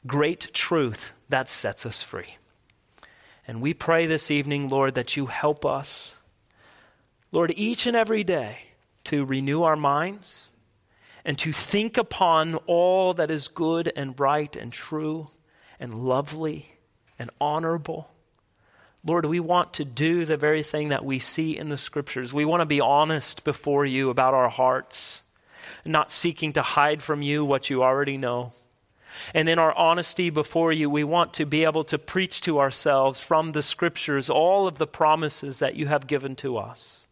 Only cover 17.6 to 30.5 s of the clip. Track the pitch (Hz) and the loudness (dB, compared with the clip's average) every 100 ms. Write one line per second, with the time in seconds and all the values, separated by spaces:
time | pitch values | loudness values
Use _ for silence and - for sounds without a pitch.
17.6 | 165 165 151 160 156 _ _ _ _ _ | -2 -4 -4 -10 -12 _ _ _ _ _
18.6 | _ _ _ _ 156 170 160 170 165 175 | _ _ _ _ -2 0 2 -2 2 2
19.6 | 170 - 143 120 156 175 160 151 147 156 | 2 -4 -8 -2 2 2 0 0 2 2
20.6 | 151 151 151 139 139 131 - - 160 156 | 0 -4 -2 -2 -2 -4 -2 -2 -2 -4
21.6 | 151 143 - 151 143 - 123 139 151 175 | -6 -8 -6 -6 -6 -6 -4 -2 0 2
22.6 | 156 143 123 143 156 160 - - - 143 | 2 2 4 4 4 0 -4 -6 -4 -4
23.6 | - 143 143 131 135 123 131 131 123 110 | 0 2 2 0 0 2 4 4 2 4
24.6 | 127 131 - - - - _ _ _ - | 2 2 -4 -10 -8 -10 _ _ _ -20
25.6 | - - - 156 147 - 170 151 156 143 | -20 -14 0 0 2 2 0 0 -2 -2
26.6 | 139 - 147 151 139 147 143 147 147 139 | 0 2 4 2 -2 -4 0 0 2 0
27.6 | - 131 127 135 139 135 127 123 123 - | 0 2 4 4 0 -2 -4 -4 -6 -14
28.6 | _ _ _ _ - - - 165 160 165 | _ _ _ _ -20 -16 -4 0 2 4
29.6 | 160 - 165 170 170 - 175 151 147 | 4 4 4 4 0 -2 -2 0 -2